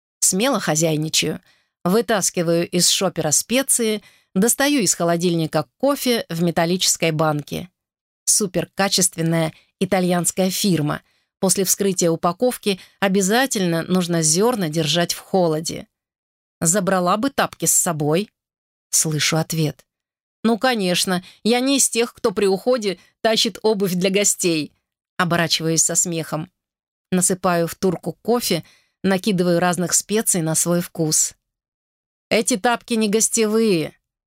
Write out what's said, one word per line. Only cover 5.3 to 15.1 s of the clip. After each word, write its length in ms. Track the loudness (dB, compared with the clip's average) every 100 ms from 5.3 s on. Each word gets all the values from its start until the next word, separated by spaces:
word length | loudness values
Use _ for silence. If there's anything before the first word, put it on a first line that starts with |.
| 0 -2 -2 -4 -4
кофе 480 | -2 0 0 -2 -4
в 140 | -2
металлической 680 | 0 2 0 0 0 0 0
банке. 600 | 0 0 -2 -6 -10 -12 _ _ _ _ _ -2
Суперкачественная 1300 | 0 0 -2 -6 -2 0 2 0 0 0 0 0 -4 _ -6
итальянская 720 | -2 0 2 0 0 0 -2
фирма. 500 | 0 2 2 0 -4 _ _ _ -4
После 240 | 0 0
вскрытия 460 | 0 0 0 2 2
упаковки 680 | 2 0 0 -2 0 -4 -4 -6 -4
обязательно 800 | 0 2 2 2 0 0 0 -2
нужно 400 | 0 0 0 0
зерна 460 | 0 2 2 0 -2
держать 460 | -2 -2 0 -2